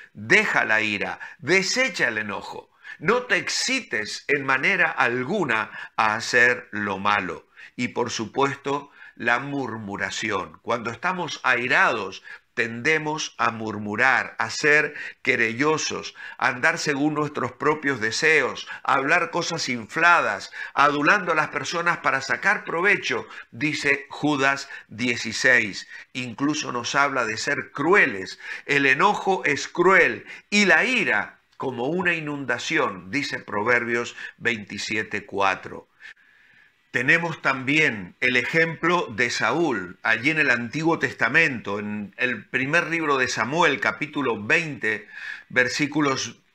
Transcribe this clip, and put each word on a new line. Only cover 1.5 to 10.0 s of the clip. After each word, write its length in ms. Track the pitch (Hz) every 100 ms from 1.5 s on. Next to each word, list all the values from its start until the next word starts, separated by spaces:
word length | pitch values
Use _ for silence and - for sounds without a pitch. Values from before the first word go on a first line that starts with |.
| 190 190 247 262 175 131
el 100 | 107
enojo. 500 | 104 98 - - - _ - -
No 240 | 160 247
te 140 | 247 185
excites 880 | 135 - - 262 - 110 104 - -
en 180 | 143 135
manera 460 | 131 170 185 165
alguna 800 | - 127 123 127 208 147 110 104 - - -
a 160 | 110
hacer 560 | 107 - 123 120 120 -
lo 300 | 104 104 95
malo". 480 | 104 104 92 76 - - - -
Y 120 | 123
por 240 | 117 117
supuesto, 800 | - 110 - 139 135 139 143 143 - - -
la 240 | 113 120
murmuración. 1200 | 139 139 123 113 101 98